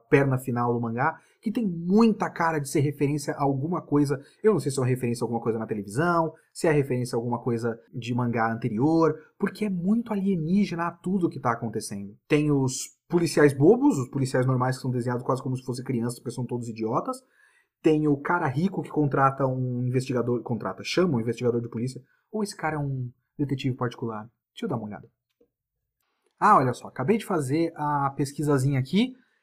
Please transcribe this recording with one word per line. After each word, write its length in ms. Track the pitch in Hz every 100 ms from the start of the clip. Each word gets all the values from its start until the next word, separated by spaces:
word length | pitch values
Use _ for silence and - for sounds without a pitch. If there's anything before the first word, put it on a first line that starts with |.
| -
perna 300 | 139 135 131
final 340 | - 120 120
do 80 | 117
mangá, 400 | 117 117 147 160 _ _
que 80 | 226
tem 160 | 208 214
muita 640 | 170 170 202 226 208 175
cara 300 | - 165 160
de 80 | 139
ser 100 | 165
referência 560 | 143 - 143 147 -
a 80 | -
alguma 400 | 143 131 151 170
coisa. 420 | - 147 143 135 - _
Eu 80 | 214
não 80 | 185
sei 100 | 143
se 80 | 135
é 40 |
uma 40 | 127
referência 380 | 127 120 117
a 20 | -
alguma 140 | 117
coisa 180 | - 113
na 80 | 110
televisão, 640 | - 101 107 170 170 165 - _
se 160 | - 175
é 20 |
referência 460 | 147 135 123 123 120
a 20 |
alguma 220 | 123 117
coisa 360 | 127 117 117 113 _
de 220 | - 113
mangá 380 | 123 120 117 113
anterior, 680 | 113 120 107 147 165 160 151 - -
porque 280 | 202 -
é 40 | 214
muito 440 | 185 175 226 226
alienígena 720 | 208 190 180 156 202 185 165
a 80 | 170
tudo 360 | - 180 190 170
que 120 | 139
tá 100 | 127
acontecendo. 640 | 117 113 107 - 101 98 - -
Tem 240 | 151 151
os 440 | 143 131 127 - _ -
policiais 440 | 175 165 - 147
bobos, 460 | 131 151 240 285 170
os 100 | 123
policiais 380 | 139 131 131 127
normais 300 | 127 127 127
que 60 |
são 80 | 131
desenhados 320 | 123 120 120
quase 180 | 131 131
como 140 | 135 127
se 80 |
fossem 200 | - 123
crianças, 360 | 127 123 120 120
porque 100 | -
são 160 | 123 120
todos 220 | 123 117
idiotas. 480 | 110 110 135 262 254 _ _ _ _ _ _
Tem 240 | 160 151 151
o 100 | 139
cara 300 | - 175 156
rico 360 | 131 190 180
que 80 | 143
contrata 540 | - 147 139 135 131 135
um 360 | 131 127 123
investigador, 560 | 123 127 127 120 117 120
contrata, 400 | 110 113 101 92
chama 320 | 101 - 180 123
um 40 |
investigador 400 | 113 113 123 120
de 80 | 120
polícia, 320 | 117 123 131 - _ _
ou 140 | 214
esse 120 | 202 -
cara 200 | 156 151
é 20 |
um 320 | 143 135 123 - _ -
detetive 380 | 143 139 139
particular. 560 | 123 120 - 117 107 107 _ _
Deixa 120 | -
eu 40 | 220
dar 80 | 139
uma 100 | 107
olhada. 220 | 98 - _ _ _ _ _ _ _ _ _ _ _ _ -
Ah, 200 | 190 190
olha 160 | 135
só, 140 | 117 101
acabei 280 | - 131 220
de 80 |
fazer 480 | - 175 131 151 165
a 360 | 160 147 147 139
pesquisazinha 680 | 139 143 - 147 143 135 139
aqui, 360 | 131 190 254 - _ _